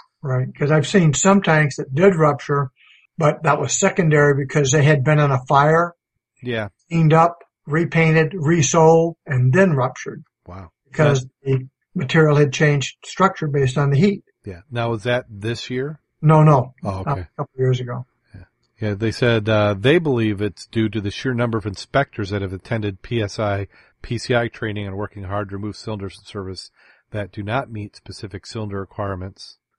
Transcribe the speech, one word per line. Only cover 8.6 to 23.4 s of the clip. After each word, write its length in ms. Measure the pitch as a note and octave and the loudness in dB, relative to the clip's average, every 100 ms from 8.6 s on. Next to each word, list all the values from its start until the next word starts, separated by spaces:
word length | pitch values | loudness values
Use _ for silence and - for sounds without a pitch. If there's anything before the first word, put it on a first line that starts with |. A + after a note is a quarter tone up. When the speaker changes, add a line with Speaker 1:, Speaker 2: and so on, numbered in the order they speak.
| - F3 D#3+ E3 E3 E3 - | 2 6 6 6 2 -4 -4
Speaker 1:
and 260 | C3 B2+ | 0 2
then 200 | D3 G3 | 4 4
ruptured. 520 | C#3+ B2 - - - - _ - | 2 -2 -6 -12 -14 -18 _ -20
Speaker 2:
Wow. 240 | F#2 F2+ _ _ | -18 -18 _ _
Speaker 1:
Because 380 | - D#3 C#3 B2+ _ | 0 2 2 -4 _
Speaker 2:
Yeah. 140 | C3+ C3 | -4 -4
Speaker 1:
the 100 | C3 _ _ | -4 _ _
material 420 | - C3 E3 D#3 D3 | -8 0 2 4 4
had 160 | D3 | 2
changed 440 | - D3+ D3 C3 - | 2 0 0 -2 -10
structure 440 | - - F#3+ - D#3 | -14 0 0 0 -4
based 280 | C#3+ C3 C3 | -2 0 0
on 140 | C#3 | 0
the 80 | C#3 | 2
heat. 260 | G3+ G3+ - _ | 2 0 -10 _
Speaker 2:
Yeah. 160 | - F2+ _ | -16 -16 _
Now, 200 | A#2+ A#2 | -6 -4
was 120 | A#2 | -4
that 240 | A2 B2 B2+ | -2 -2 -4
this 400 | G#2 G#2+ A#2 - | -10 -8 -8 -6
year? 320 | B2+ C#3 D#3 _ _ | -6 -6 -10 _ _
Speaker 1:
No, 200 | D3+ D#3 | 4 6
no. 320 | D#3 C#3 - - | 6 4 0 -8
Speaker 2:
Oh, 180 | G#2+ F#2+ | -8 -6
okay. 200 | F#2+ C3+ | -6 -6
Speaker 1:
A 60 | F2 - | -8 -12
couple 220 | D3 C3 | -12 -2
years 220 | B2+ B2 | -2 -2
ago. 260 | B2 B2 B2+ _ _ | -4 -10 -12 _ _
Speaker 2:
Yeah. 100 | G2+ F#2 _ _ _ | -20 -20 _ _ _
Yeah, 140 | G#2+ | -6
they 180 | G2+ A2 | -4 -4
said, 360 | G2 B2 A#2 G#2 | 0 0 0 0
uh, 260 | G#2+ G#2 | 2 2
they 240 | G2+ A2+ E3 | 0 2 2
believe 420 | D#3+ B2 A2 G2+ | 2 -2 -2 -2
it's 260 | G#2 - - | -6 -8 -8
due 220 | A#2 A2 | -2 -2
to 120 | G#2+ | -2
the 100 | G2+ | -6
sheer 240 | - C3+ | -6 -6
number 240 | A#2+ A#2+ A2+ | -2 -2 -2
of 80 | G#2 | -6
inspectors 640 | F#2+ - C#3 C#3 - G2+ | -10 -4 -2 -2 -6 -6
that 120 | G2+ | -4
have 100 | G2 | -6
attended 500 | F#2+ - A2+ G#2 F#2+ | -8 -8 -6 -6 -8
P 180 | - A#2+ | -6 -4
S 180 | G2+ | -4
I, 300 | - | -4